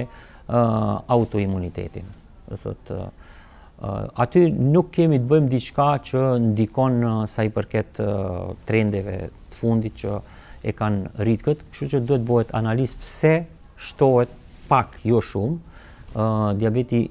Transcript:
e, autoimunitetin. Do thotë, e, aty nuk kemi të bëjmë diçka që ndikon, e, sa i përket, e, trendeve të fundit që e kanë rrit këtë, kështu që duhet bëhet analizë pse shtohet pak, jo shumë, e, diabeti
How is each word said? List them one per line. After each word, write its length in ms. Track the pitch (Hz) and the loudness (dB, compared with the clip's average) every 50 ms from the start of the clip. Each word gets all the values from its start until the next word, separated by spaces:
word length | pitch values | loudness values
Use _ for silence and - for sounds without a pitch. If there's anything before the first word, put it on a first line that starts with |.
| 123 | -2
e, 640 | - - - - - - - - - 117 123 117 113 110 110 107 104 101 - - - 127 | -6 -10 -18 -20 -20 -20 -16 -8 -2 0 2 2 2 2 2 0 0 -2 -2 -2 0 2
autoimunitetin. 960 | 120 113 - - 104 101 95 98 92 90 87 - 101 95 - - - 92 98 101 - - - - - - - | 2 2 2 0 -2 0 0 -2 -2 -4 -6 -6 -8 -8 -8 -10 -12 -14 -14 -16 -20 -20 -20 -20 -20 -16 -14
Do 100 | - 98 | -12 -10
thotë, 400 | - 101 101 - - - 101 95 | -8 -10 -10 -10 -12 -12 -10 -10
e, 960 | 92 98 - - - - - - - - - - - - - - - 104 101 104 107 113 - - 123 | -10 -10 -14 -16 -20 -20 -20 -20 -20 -20 -20 -20 -20 -20 -16 -10 -8 -6 -6 -6 -6 -6 -2 -2 0
aty 240 | - - 180 175 165 | 2 4 4 4 4
nuk 400 | - - 123 139 151 180 175 175 | 4 2 2 4 4 2 2 2
kemi 300 | - 175 170 165 147 127 120 | 2 2 2 4 4 2 2
të 80 | 123 | 4
bëjmë 200 | 151 156 147 127 131 | 4 4 4 4 2
diçka 340 | 120 - - - - 143 147 143 135 - - | 0 -2 -2 -2 0 2 2 2 0 -2 -4
që 140 | - 131 131 131 127 120 117 113 | -2 0 2 2 2 2 2 2
ndikon, 500 | 107 104 110 104 - 135 131 131 123 120 | 2 2 0 0 0 0 2 2 2 2
e, 160 | 120 117 113 110 107 104 | 2 0 0 0 -2 -4
sa 160 | - - 110 | -2 -2 -2
i 80 | 110 110 | 0 0
përket, 480 | 110 104 - - 110 107 - - - 107 | -2 -4 -2 -2 -4 -4 -4 -6 -6 -4
e, 80 | 104 101 98 98 92 90 90 90 92 92 - - | -2 -2 -2 -4 -4 -6 -6 -6 -8 -10 -10 -4
trendeve 500 | - 110 113 107 104 101 98 95 101 92 95 87 - - - - - - | 0 0 2 2 2 0 -2 -4 -4 -6 -8 -10 -10 -14 -16 -20 -20 -10
të 80 | - - | -4 -2
fundit 400 | 117 117 113 110 110 - - - | 0 0 0 0 -4 -6 -8 -6
që 160 | 107 104 101 - - - - - - - - | -6 -6 -6 -8 -12 -18 -20 -20 -20 -16 -10
e 160 | - 107 - | -8 -6 -4
kanë 380 | - 110 107 104 98 90 - - - 104 | -2 -2 -2 -2 -2 -4 -6 -6 -2 0
rrit 240 | 113 113 107 - | 0 0 0 0
këtë, 240 | 147 151 - - - | -2 -4 -4 -6 -14
kështu 220 | - - 143 139 143 | -12 -10 -6 -4 -2
që 100 | 135 120 | -2 0
duhet 220 | 123 143 123 113 | 0 0 0 2
bëhet 280 | 120 120 117 113 - - 113 | 2 2 2 0 0 -2 -2
analizë 400 | 113 113 113 123 131 120 - - | -2 0 0 0 -2 -2 -4 -10
pse 340 | - - - - - 156 160 165 165 - - - - - - - | -16 -16 -4 0 2 2 2 2 0 -6 -16 -20 -20 -20 -20 -18
shtohet 560 | - - - - 147 135 127 120 123 120 - - - - - - - | -16 -10 -2 2 4 4 6 4 2 0 -2 -12 -20 -20 -20 -10 -2
pak, 320 | - 147 131 123 - - - - | 2 2 2 2 0 -6 -6 0
jo 160 | 110 120 113 - | 2 2 2 2
shumë, 340 | - - 101 101 131 170 165 165 - - - - - - - - - | 0 -4 -4 -2 -2 -4 -6 -8 -14 -20 -20 -20 -20 -20 -20 -18 -10
e, 160 | - 113 107 110 110 107 107 104 101 101 | -4 -2 -2 0 0 0 0 0 0 0
diabeti 460 | 113 110 110 127 120 - 123 120 113 - | 0 0 0 0 -2 0 0 0 0 0